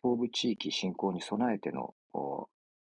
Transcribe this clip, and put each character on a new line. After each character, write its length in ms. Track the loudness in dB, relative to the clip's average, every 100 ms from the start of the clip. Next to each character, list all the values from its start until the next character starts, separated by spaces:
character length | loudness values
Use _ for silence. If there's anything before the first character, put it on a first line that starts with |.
東 160 | 2 2
部 120 | 2
地 240 | 0 0
域 180 | 0 -2
侵 240 | 0 0 0
攻 160 | 0
に 100 | 0
備 340 | -2 2 2 2
え 40 |
て 120 | -2
の、 220 | -2 -4 -8 _
お、 360 | -4 -2 -4 -8 _ _ _